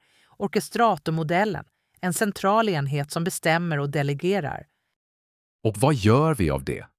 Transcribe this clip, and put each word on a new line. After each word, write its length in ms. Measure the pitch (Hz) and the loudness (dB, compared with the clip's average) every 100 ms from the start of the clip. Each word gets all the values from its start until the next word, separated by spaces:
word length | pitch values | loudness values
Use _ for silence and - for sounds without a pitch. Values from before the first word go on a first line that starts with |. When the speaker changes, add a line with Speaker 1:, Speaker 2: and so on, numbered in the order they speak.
| _ _ _ - | _ _ _ -8
Speaker 1:
Orkestratormodellen, 1300 | 202 208 - - 233 175 - 160 156 175 214 175 - _ _ - | -2 -2 -2 2 2 2 -2 -2 0 0 0 -4 -10 _ _ -6
en 120 | 180 | -4
central 560 | 165 214 - 196 214 226 | -2 -2 0 2 2 2
enhet 420 | 160 139 147 147 | 0 -2 -4 -4
som 120 | 170 | -4
bestämmer 560 | 175 - 165 165 170 147 | -4 -2 0 0 0 -2
och 100 | 143 | -2
delegerar. 800 | 147 139 143 175 196 143 - - _ _ _ _ _ _ _ _ _ | -2 -2 -2 0 -2 -2 -10 -14 _ _ _ _ _ _ _ _ _
Speaker 2:
Och 140 | 110 101 | -4 2
vad 180 | 135 143 | 2 4
gör 400 | 101 123 160 139 | 4 4 4 2
vi 140 | 82 | 0
av 140 | 69 | -2
det? 220 | 67 64 - | -4 -8 -10